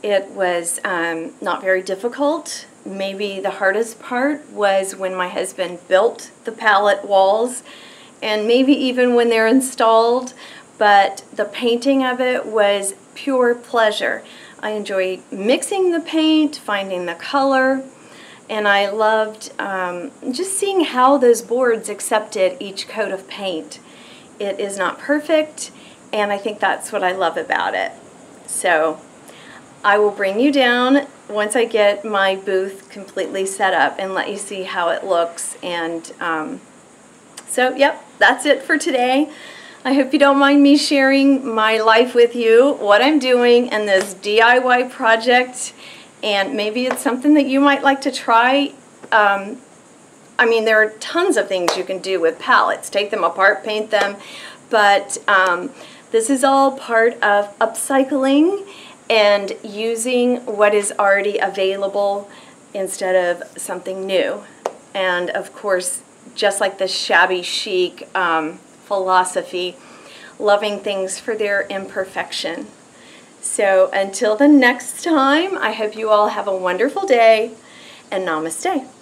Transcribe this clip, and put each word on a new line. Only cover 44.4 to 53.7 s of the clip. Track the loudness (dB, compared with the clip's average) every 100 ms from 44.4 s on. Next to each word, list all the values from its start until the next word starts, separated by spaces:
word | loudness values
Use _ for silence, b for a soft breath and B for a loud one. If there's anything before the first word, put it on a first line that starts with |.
| 6 4
Y | 4 0
project, | 0 -2 0 2 4 2 0 -8 -14 B B B B -10
and | -4 -2 -2
maybe | -2 -4 -2 -4
it's | -4
something | -4 -2 4
that | 4 4
you | 2
might | 2 2
like | 2 0
to | -2
try. | -6 0 2 4 2 -2 -6 -20 -20 -2
Um, | 2 2 0 -4 -14 -18 -20 -20 -20 -20 -20 -14 -2
I | 0
mean, | 2
there | 2 2
are | 2
tons | -2 -6 -2 0 0
of | -2
things | -2 -2 -4
you |
can | -6 -8
do | -4 -2
with | -2 -2
palettes. | 2 2 2 -2 -4
Take | -4 -4
them | -2 -2
apart, | 2 2 2
paint | -4